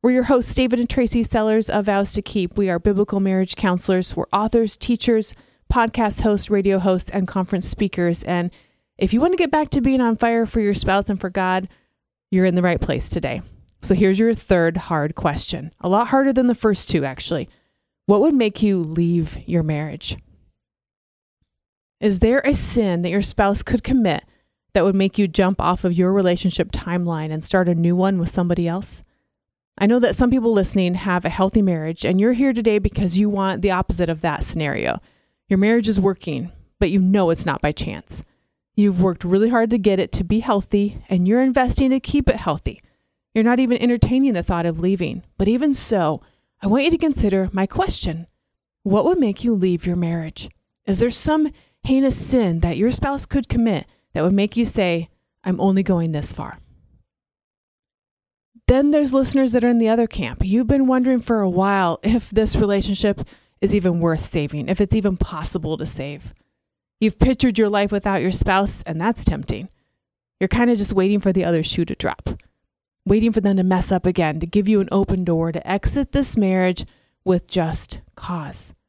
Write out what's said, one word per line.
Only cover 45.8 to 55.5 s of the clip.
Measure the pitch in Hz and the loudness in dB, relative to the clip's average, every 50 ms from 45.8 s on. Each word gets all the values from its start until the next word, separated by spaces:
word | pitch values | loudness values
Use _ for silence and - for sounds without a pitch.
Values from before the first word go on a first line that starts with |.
| - - 220 196 170 151 151 - - _ _ _ _ _ _ _ | -2 -2 -2 0 0 0 -2 -4 -8 _ _ _ _ _ _ _
I | - 196 | -2 0
want | 208 262 269 | 2 2 2
you | 339 | 2
to | 330 - | 0 2
consider | 330 320 277 - 233 208 190 190 190 185 | 0 -2 0 2 0 2 2 0 0 0
my | 190 190 190 | 0 -2 -2
question. | - - 320 381 381 - - - 190 160 165 170 _ _ _ _ _ _ _ _ _ _ _ _ | -2 0 -2 -2 -2 -4 -6 -6 -6 -6 -6 -10 _ _ _ _ _ _ _ _ _ _ _ _
What | 196 190 214 - | 0 2 2 4
would | 302 370 359 | 2 2 2
make | 269 214 196 - | 2 0 0 -2
you | - 233 | -2 -2
leave | 226 196 180 190 180 165 - | 0 2 2 0 0 0 -2
your | 175 175 | -2 -2
marriage? | 180 175 165 170 170 160 160 - - - - _ _ _ _ _ _ _ | -2 -2 -2 -4 -4 -6 -8 -12 -14 -18 -18 _ _ _ _ _ _ _
Is | - 196 185 | -4 0 0
there | 233 240 | 0 0
some | 240 - - 302 302 311 302 277 - _ _ _ _ _ | 0 -4 -2 0 0 2 0 -2 -4 _ _ _ _ _
heinous | _ - 262 269 269 269 254 | _ 0 2 2 2 2 0
sin | - - - - 254 220 180 170 165 | -2 -2 0 2 2 2 2 0 0
that | 165 175 170 | 0 -2 0
your | - 202 240 | 0 0 0
spouse | 262 - - 277 277 277 - | 0 -2 -4 -4 -4 -6 -8
could | - - 277 240 _ | -2 -2 -4 -2 _
commit | - 233 233 233 196 147 - _ _ _ _ _ | 0 0 2 0 0 -2 -4 _ _ _ _ _
that | _ 160 | _ -2
would | 151 185 | 0 2
make | 196 196 202 208 - | 2 2 0 0 0
you | 233 240 | -2 -2
say, | 208 - 226 196 180 170 165 170 - _ _ _ _ _ _ | 0 0 0 0 0 0 -2 -4 -8 _ _ _ _ _ _
"I'm | - 190 | -4 -4